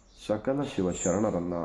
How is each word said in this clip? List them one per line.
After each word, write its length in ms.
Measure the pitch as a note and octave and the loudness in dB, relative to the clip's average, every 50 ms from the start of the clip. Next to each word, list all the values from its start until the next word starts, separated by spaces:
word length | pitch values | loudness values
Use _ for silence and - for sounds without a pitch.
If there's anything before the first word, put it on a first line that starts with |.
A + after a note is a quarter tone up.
| - - - - - - | -20 -20 -20 -12 -4 -2
ಸಕಲ 340 | G#2+ G#2+ - C3 C3+ C#3+ | -2 0 0 0 0 0
ಶಿವಶರಣರನ್ನ 920 | C#3+ - - - F#2+ F2+ E2+ - - F#2+ E2+ G2 A2 G#2+ F#2 F2 F2 F2+ F2 E2+ D#2+ | -2 -2 0 0 0 0 0 0 0 0 2 2 2 2 2 0 -2 -2 -2 -4 -4